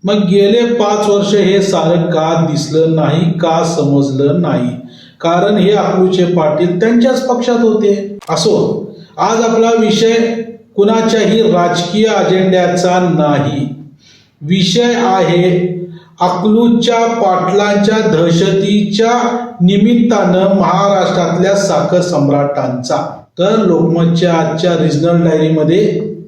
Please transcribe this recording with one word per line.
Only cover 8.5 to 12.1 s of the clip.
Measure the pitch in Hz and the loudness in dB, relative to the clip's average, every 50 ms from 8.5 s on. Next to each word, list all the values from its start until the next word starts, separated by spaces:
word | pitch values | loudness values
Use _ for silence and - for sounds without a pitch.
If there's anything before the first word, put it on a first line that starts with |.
| 185 - - - - - - - - - - - - - | 0 0 0 -2 -4 -6 -8 -12 -16 -18 -20 -20 -6 -4
आज | 165 190 226 226 | -2 0 0 0
आपला | 233 220 226 226 226 233 226 226 | 0 0 2 2 2 2 2 2
विषय | 220 208 - - 226 226 226 226 233 233 - - - - - - - _ _ | 2 2 2 2 2 2 2 2 0 -2 -4 -6 -8 -12 -14 -20 -20 _ _
कुणाच्याही | - 202 208 226 226 226 220 233 220 202 180 214 226 220 | 0 2 2 2 2 0 0 0 0 0 2 2 2 2
राजकीय | 180 175 175 175 175 175 - - - - 214 220 | 2 2 2 0 0 -2 -2 -4 -4 -2 0 0
अजेंड्याचा | 220 | 2